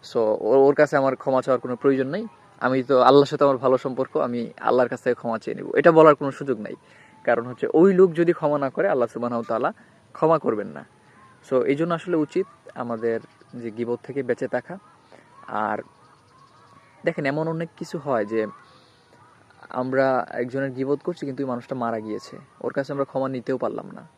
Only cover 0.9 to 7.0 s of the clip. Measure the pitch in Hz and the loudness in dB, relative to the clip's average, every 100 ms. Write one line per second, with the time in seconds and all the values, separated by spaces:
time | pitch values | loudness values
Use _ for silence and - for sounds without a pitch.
0.9 | 147 135 131 - 131 127 123 127 123 139 | 4 0 -2 -2 -2 2 -2 -2 -2 2
1.9 | 131 131 170 226 - _ - 127 131 127 | 2 0 -4 -10 -16 _ -4 -2 0 2
2.9 | 131 123 139 143 147 143 131 127 127 139 | 4 8 8 6 2 2 2 2 0 0
3.9 | 127 131 156 135 120 117 - 117 120 123 | -6 -4 -2 -4 -4 -8 -6 0 2 2
4.9 | 123 - 120 120 113 - 117 95 - 147 | -2 -4 -4 -4 -8 -8 -10 -4 4 6
5.9 | 160 160 147 139 131 139 117 107 - _ | 8 8 8 0 -8 -6 -6 -6 -14 _
6.9 | - | -20